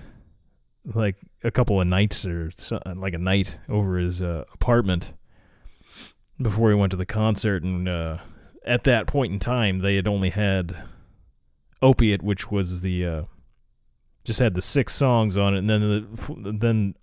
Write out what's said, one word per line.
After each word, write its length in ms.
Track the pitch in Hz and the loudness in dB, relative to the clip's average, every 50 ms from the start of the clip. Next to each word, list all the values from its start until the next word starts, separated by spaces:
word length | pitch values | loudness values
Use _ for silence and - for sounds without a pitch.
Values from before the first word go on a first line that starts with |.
| - - - - - _ _ _ _ _ _ _ _ _ _ _ - | -16 -20 -20 -20 -20 _ _ _ _ _ _ _ _ _ _ _ -12
like, 320 | - 101 107 110 104 95 - - - _ _ - | -6 -2 -2 0 0 -2 -4 -10 -20 _ _ -4
a 80 | 117 | -2
couple 280 | - - 120 - 104 95 | 2 2 2 4 4 2
of 80 | 90 87 | 4 2
nights 380 | 92 95 104 107 - - - | 4 2 2 2 0 -2 -6
or 260 | 92 85 85 82 82 | -6 -6 -6 -6 -8
so, 280 | - - - - 117 92 - - 87 | -8 -8 -8 -6 -6 -6 -8 -8 -10
like, 180 | 95 95 98 85 | -8 -6 -6 -4
a 40 | 85 | -2
night 420 | 90 92 95 101 92 - - - - - | 0 0 2 2 0 -2 -6 -14 -8 -4
over 280 | 101 104 101 95 90 90 | -2 0 0 0 0 0
his, 240 | 87 90 87 87 | 0 -2 -2 -4
uh, 220 | 90 87 85 78 - - - | -4 -4 -4 -6 -8 -8 -4
apartment 600 | - - - 120 120 110 98 90 87 - - - - - - _ _ _ _ _ _ - - - _ _ _ - - - - - _ _ _ _ - | -2 2 2 4 4 4 2 0 0 -2 -6 -12 -16 -20 -20 _ _ _ _ _ _ -20 -20 -20 _ _ _ -20 -20 -20 -20 -20 _ _ _ _ -4
before 300 | 127 110 98 107 117 110 | -2 -2 2 4 4 4
he 60 | 104 | 6
went 160 | 101 101 95 | 4 4 2
to 60 | 90 87 | 0 -2
the 80 | 90 | -4
concert. 580 | - - 110 110 110 107 - - 110 101 90 76 | -4 -2 0 0 0 0 0 0 0 0 -2 -2
And, 240 | 92 92 87 90 92 | -4 -4 -2 -2 -2
uh, 300 | 90 85 82 80 80 - - - - - - - - - - | -2 -2 -4 -4 -6 -8 -10 -14 -20 -20 -20 -20 -20 -12 -4
at 180 | - 123 120 - | -2 -2 0 2
that 240 | 139 123 110 92 - | 2 2 2 2 0
point 240 | - 139 131 92 | -2 -2 -2 -2
in 80 | 95 95 | -2 -4
time, 400 | - 123 123 123 113 101 92 92 | -2 -2 0 0 0 0 0 0
they 160 | 92 98 101 | 0 2 2
had 120 | 98 87 104 | 2 2 0
only 220 | 104 98 95 90 | 0 0 0 0
had 520 | 82 92 90 - 95 95 87 82 85 - - - - - - _ _ _ _ _ _ _ _ _ _ _ _ _ _ - | 0 0 0 0 0 0 -2 -4 -6 -10 -12 -16 -18 -20 -20 _ _ _ _ _ _ _ _ _ _ _ _ _ _ 2
Opiate, 400 | - 131 127 - 123 107 101 90 | 4 4 6 6 4 4 2 0
which 300 | - 104 101 - - - | 0 -2 -4 -4 -4 -2
was 300 | 104 101 95 87 92 90 | -2 -2 0 0 -2 -4
the, 240 | 90 95 90 90 90 | -2 -2 -2 0 -2
uh, 180 | 87 80 78 - - - - - _ _ _ _ _ _ _ _ _ _ _ _ _ _ _ - | -2 -2 -4 -6 -8 -12 -20 -20 _ _ _ _ _ _ _ _ _ _ _ _ _ _ _ -8
just 140 | - 110 - | -4 0 2
had 160 | 127 113 90 | 2 2 2
the 60 | 90 | 0
six 320 | - - - 143 120 - - | 0 0 2 2 2 0 0
songs 440 | - 139 131 123 113 110 107 92 101 | 2 2 4 4 4 2 2 2 2
on 160 | 101 98 98 | 2 2 2
it, 60 | 95 | 2
and 100 | 95 107 | 2 2
then 120 | 110 104 | 2 2
the, 260 | 107 104 104 107 107 104 113 | 2 2 0 0 -2 -6 -10
f-, 460 | 113 - - - - - 98 110 104 | -10 -8 -8 -8 -8 -8 -6 -4 0
then 360 | 113 117 113 110 104 98 - _ | 2 2 2 2 0 -2 -4 _